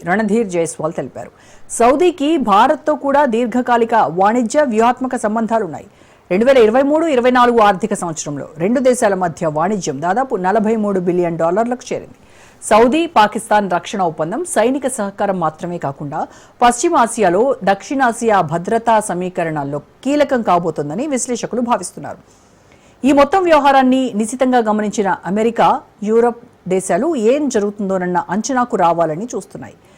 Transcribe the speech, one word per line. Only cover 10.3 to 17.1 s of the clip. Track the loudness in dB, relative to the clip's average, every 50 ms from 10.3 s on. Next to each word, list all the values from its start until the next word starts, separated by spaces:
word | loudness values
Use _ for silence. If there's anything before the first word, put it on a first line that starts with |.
| -4
నలభై | -4 -2 0 0 0 0 0 0
మూడు | 0 -2 -2 -2 -2
బిలియన్ | -2 0 0 0 0 -2 -2 -2
డాలర్లకు | -2 0 0 0 -2 -2 -4 -8 -8 -8
చేరింది. | -10 -10 -10 -12 -20 _ _ -20 -20 -20 -20 -20 -20 _
సౌదీ, | -2 2 4 4 6 4 4 2 0
పాకిస్తాన్ | 2 4 4 4 4 2 -4 -4 0 0 0 0 0
రక్షణ | -2 -4 -4 -6 -4 -4
ఒప్పందం | -4 -2 -2 -4 -6 -4 -6 -6 -6
సైనిక | -4 0 0 0 0 0 -2 -4 -4
సహకారం | -4 -6 -6 -6 -6 -4 -2 -2 -2 -2
మాత్రమే | -2 -4 -4 -6 -8 -8 -8 -6
కాకుండా | -6 -8 -8 -8 -10 -10 -8 -8 -8 -10 -12 -18 -20 -20 _ 0
పశ్చిమాసియాలో, | 2 2 2 2 0 0 2 2 2 0